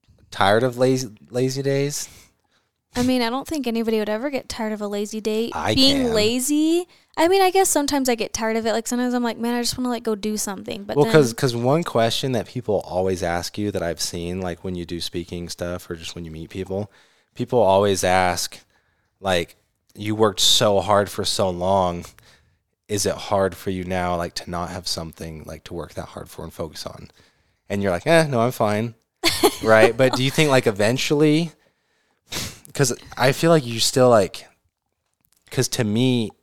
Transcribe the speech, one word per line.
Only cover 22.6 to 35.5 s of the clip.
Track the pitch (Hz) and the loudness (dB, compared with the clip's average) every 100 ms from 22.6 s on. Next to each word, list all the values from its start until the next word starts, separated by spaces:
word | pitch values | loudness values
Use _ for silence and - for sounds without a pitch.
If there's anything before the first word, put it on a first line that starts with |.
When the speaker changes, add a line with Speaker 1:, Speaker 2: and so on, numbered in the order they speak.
| _ _ _ | _ _ _
Speaker 1:
Is | 104 | -4
it | 98 | -2
hard | 82 - 101 95 92 | -4 -2 0 0 -2
for | - | -8
you | 92 | -6
now, | 90 92 90 | -4 -4 -2
like, | 87 85 | -4 -4
to | - - | -8 -10
not | 87 85 | -8 -8
have | 92 85 | -8 -8
something, | - 82 - 82 78 | -8 -8 -12 -14 -12
like, | 78 80 | -16 -16
to | - | -14
work | 87 - | -12 -10
that | - 80 | -12 -14
hard | - - | -16 -16
for | - | -14
and | 78 | -14
focus | - 80 - | -12 -12 -10
on?" | - - - _ _ _ _ _ _ | -14 -16 -20 _ _ _ _ _ _
And | 101 | -2
you're | 101 | 0
like, | 87 147 | 0 4
"Eh, | 165 151 | 4 4
no, | 123 | 0
I'm | 117 | 0
fine." | - 107 104 117 - _ _ | 0 -2 0 -4 -10 _ _
Speaker 2:
<laughs> | 330 - - - | -2 2 0 2
Speaker 1:
Right? | 110 110 117 117 | 4 6 6 4
But | 131 | 2
do | 123 | 2
you | 135 | 0
think, | - 151 | 2 4
like, | 131 123 | 4 2
eventually, | 101 107 131 - 147 151 151 165 - _ _ _ _ _ _ _ - - - - | 2 0 0 0 4 4 4 -2 -10 _ _ _ _ _ _ _ -10 -10 -14 -12
'cause | - 131 - - - | -2 0 -2 -10 0
I | 131 | 0
feel | 139 165 | 2 4
like | 160 | 4
you | 120 113 | 2 -2
still, | - 131 127 | 0 4 6
like, | 113 92 - - _ _ _ _ _ _ _ _ _ | 6 4 -4 -20 _ _ _ _ _ _ _ _ _
'cause | _ | _